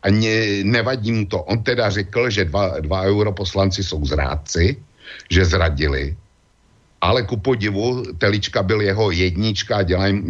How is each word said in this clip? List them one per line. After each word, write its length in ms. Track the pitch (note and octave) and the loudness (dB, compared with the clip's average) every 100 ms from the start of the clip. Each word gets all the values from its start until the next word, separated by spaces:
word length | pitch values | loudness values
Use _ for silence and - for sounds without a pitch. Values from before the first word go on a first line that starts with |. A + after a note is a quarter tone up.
a 60 | G2+ | 2
ne-, 540 | G#2+ A2 A2 A2 G2+ | 2 4 2 0 0
nevadí 480 | G2 A#2+ A#2 C3 G#2+ | 2 2 0 -2 -2
mu 140 | A2+ G2 | 0 0
to. 160 | G2+ | -4
On 200 | - A2+ | -2 -2
teda 260 | A#2+ A#2+ G#2+ | 0 0 0
řekl, 400 | G2 F#2 - B2 | -2 -2 0 0
že 160 | G2+ F2 | 0 0
dva, 340 | G2 G2 D#2+ | 0 0 -2
dva 220 | D#2 F#2+ | -2 0
europoslanci 840 | F#2+ G#2 G#2+ F#2 F#2+ F#2+ F#2+ F#2 | 2 2 0 -2 -4 0 0 0
jsou 220 | F#2+ D#2+ C#2+ | -4 -4 -2
zrádci, 720 | D2 C2+ D2+ - E2+ F#2 D3 - _ - - - | 0 0 -4 -4 2 2 0 -10 _ -20 -20 0
že 140 | F2+ F2+ | 2 4
zradili, 720 | F2 E2 C#2+ D2+ C2+ C#2+ - _ _ _ _ _ _ _ _ | 2 2 0 0 -2 -4 -8 _ _ _ _ _ _ _ _
ale 220 | F2 B2 | 0 0
ku 140 | G#2 A#2 | 0 -2
podivu 680 | C3 B2 G#2 G2 A#2 B2 A2+ D#2 | 0 0 0 -2 -2 -4 -6 -2
Telička 460 | G#2 G#2 - A#2 | 0 0 -2 -2
byl 180 | F#2+ A2 | 0 2
jeho 300 | G2+ G2 G#2+ | 2 2 0
jednička 680 | E2+ F#2 F2 G#2+ G2+ - G#2+ | 2 0 0 -2 -2 -2 -2
a 60 | |
dělal, 280 | F2+ F2+ G2 G2+ | 0 2 2 0